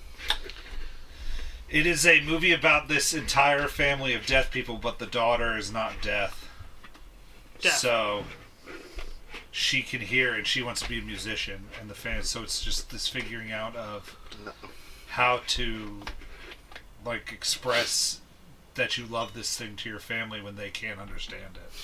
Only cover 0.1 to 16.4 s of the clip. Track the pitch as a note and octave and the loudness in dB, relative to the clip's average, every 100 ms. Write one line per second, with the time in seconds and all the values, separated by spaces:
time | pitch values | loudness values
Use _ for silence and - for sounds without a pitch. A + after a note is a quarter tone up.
0.1 | - - - - - - - - - - | -8 -2 -2 -2 -10 -6 -4 -4 -6 -10
1.1 | - - - - - - D3+ E3+ D#3 E3+ | -6 -2 0 -2 -6 2 4 6 6 8
2.1 | D#3+ D3+ D#3+ F3+ E3 D#3 D#3 C3+ D3 - | 8 6 4 6 6 6 6 4 2 2
3.1 | D#3 A2 C#3 C#3+ C#3+ C#3+ - C#3+ C#3 C3+ | 0 2 6 8 6 2 2 2 4 2
4.1 | A#2 B2+ C3 B2+ B2+ A#2 A#2 A#2+ - A2 | 0 6 6 6 0 -2 -2 -2 -4 -2
5.1 | A#2+ A#2 A#2 A#2 A2 G#2 A2 A2 - A2 | 2 6 6 4 0 -2 -2 -2 -2 0
6.1 | G#2 G2 - - - - - - - - | 0 0 -4 -10 -12 -14 -14 -16 -16 -16
7.1 | - - - - - F3+ - B2 A#2 G#2 | -16 -18 -18 -16 0 2 4 4 4 2
8.1 | G#2 E2+ - - - - - - - - | 0 -4 -12 -16 -18 -14 -14 -10 -8 -8
9.1 | - - - - - - C3+ B2 B2 G2+ | -8 -12 -14 -10 0 2 2 0 -6 2
10.1 | B2+ B2+ A#2+ - C3 A#2+ A#2 - A2+ G#2+ | 4 4 2 2 0 0 -4 -2 -4 -4
11.1 | G2 G#2 G#2+ - G2 G2 - G#2+ - A#2 | -6 -4 -4 -4 -8 -10 -12 -12 -8 -4
12.1 | A#2 A#2+ A#2 A2 - - - - G#2+ - | -2 0 -2 -4 -2 0 -2 -2 -4 -2
13.1 | B2+ A2 A2+ A2 G#2+ A2 A#2 G#2+ G#2 - | -2 -4 -6 -6 -4 -4 -6 -8 -8 -10
14.1 | - - G#2 G#2 - G2+ - - - - | -16 -14 -12 -12 -12 -14 -14 -16 -16 -8
15.1 | - B2 B2 - - A#2 A2 G#2 G#2 G2 | 4 4 4 2 0 0 -2 -6 -8 -8
16.1 | - - - | -10 -10 -14